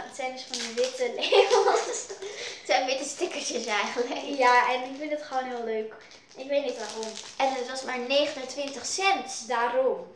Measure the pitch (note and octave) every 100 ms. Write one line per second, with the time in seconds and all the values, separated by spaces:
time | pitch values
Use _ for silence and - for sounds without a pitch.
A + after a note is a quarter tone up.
0 | A#3+ - C4 C4 - B3 A#3 A3+ B3+ -
1 | B3 - - G4+ - G4 G4 - - -
2 | - G4 G4 - - - - C#4 C#4 C4+
3 | D4 - F4 C#4+ - B3 A3 G#3 A3+ B3
4 | B3+ - C#4+ C#4 B3 B3 A#3+ B3+ C4 C4+
5 | D4+ D4 - C4 B3 A#3+ A3+ A3 A3 -
6 | - - - - C4+ C#4+ C4 - G#3+ A3
7 | A3 G#3 - - C4+ C4 A#3+ C4 A#3+ B3+
8 | A#3+ C#4 D4 C4 B3+ C#4+ C#4 C4+ - -
9 | G4 B3+ - - A3+ A#3 A#3+ B3+ C4 F3
10 | -